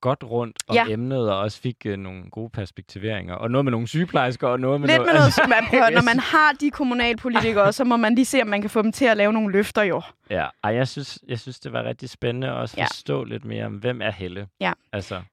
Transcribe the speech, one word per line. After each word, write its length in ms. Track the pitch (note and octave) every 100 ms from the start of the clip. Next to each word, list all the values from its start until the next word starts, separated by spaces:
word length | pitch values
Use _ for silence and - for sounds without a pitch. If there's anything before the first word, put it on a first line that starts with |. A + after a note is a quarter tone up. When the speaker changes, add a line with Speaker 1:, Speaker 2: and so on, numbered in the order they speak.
Speaker 1:
godt 240 | B2 C#3
rundt 340 | B2 A#2 A#2+ - -
om 60 | A#3
Speaker 2:
Ja. 80 | A3+
Speaker 1:
emnet, 420 | A2 A#2+ C3+ A2+
og 80 | G2
også 220 | G#2 -
fik, 160 | B2+ A#2 A2
øh, 100 | G2
nogle 320 | F#2+ F#2 F#2
gode 200 | - A2+
perspektiveringer. 840 | A#2 G2 - F2+ - G#2 G#2+ F2+
Og 160 | F2+ A#2
noget 140 | B2+
med 80 | C#3
nogle 160 | A#2 A#2
sygeplejersker, 600 | D3+ F3 D#3+ B2+ B2 C#3
og 120 | B2+
noget 200 | B2+ C#3+
med 80 | G3
Speaker 2:
Lidt 80 | D#4+
Speaker 1:
noget, 100 | F4+
Speaker 2:
med 60 |
noget, 100 | D#4
Speaker 1:
altså, 160 | C#4+ -
<laughs> 40 |
Speaker 2:
som 60 | C#4+
er, 160 | A3+ A3+
prøv 100 | B3+
at, 120 | A#3
når 60 | A#3+
Speaker 1:
jeg 60 |
Speaker 2:
man 100 | B3
Speaker 1:
synes 160 | A#3 B3
Speaker 2:
har 220 | D#4+ D4+
de 180 | C#4+ D4
kommunalpolitikere, 1000 | - C4+ A#3+ A#3+ A#3 C4 A3+ A3+ G#3 G3+
Speaker 1:
<laughs> 40 | G#3+
Speaker 2:
så 60 |
må 120 | B3 A#3
man 180 | A3
lige 100 | A3+
se, 180 | C4 C#4
om 60 | A3
man 120 | G3+
kan 100 | G#3
få 120 | A3+
dem 100 | G#3+
til 120 | -
at 120 | C4 G#3+
lave 160 | G#3
nogle 200 | A3 G#3+
løfter, 300 | G3 G#3 -
jo. 200 | G#3 D3+ - _ _
Speaker 1:
Ja. 160 | F#2+ D2 -
Ej, 100 | G#2
jeg 140 | A#2 B2+
synes, 300 | - C#3 - -
jeg 100 | A#2+
synes, 200 | - B2+
det 120 | C#3
var 120 | A#2+
rigtig 260 | A#2 A#2+ C3
spændende 360 | - B2+ A#2+ C3
at 60 |
også 200 | B2+ A#2+ -
Speaker 2:
Ja. 60 |
Speaker 1:
forstå 400 | E2+ - - C#3
lidt 200 | B2 A2+
mere 220 | A2 G#2+ A2
om, 100 | G#2
hvem 260 | A2+ B2
er 80 | G#2
Helle? 380 | G2 F#2 F2+ G2+ _
Speaker 2:
Ja. 120 | F#3+ E3+ _
Speaker 1:
Altså. 300 | G#2 F#2+ F#2+ F#2